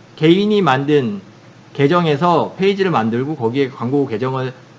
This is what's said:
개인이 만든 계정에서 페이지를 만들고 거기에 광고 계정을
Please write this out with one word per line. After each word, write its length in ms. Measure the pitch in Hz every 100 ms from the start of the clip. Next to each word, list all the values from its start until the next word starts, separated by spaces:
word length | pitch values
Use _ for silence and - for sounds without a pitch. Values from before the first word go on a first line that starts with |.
| - -
개인이 460 | 160 185 208 208
만든 600 | 160 131 139 147 117 101 - - - - -
계정에서 800 | - 139 175 165 139 175 160 104 -
페이지를 340 | 190 196 190
만들고 440 | 135 110 117 139 151
거기에 340 | 113 131 131
광고 360 | - 120 143 127
계정을 460 | 107 127 131 131 - -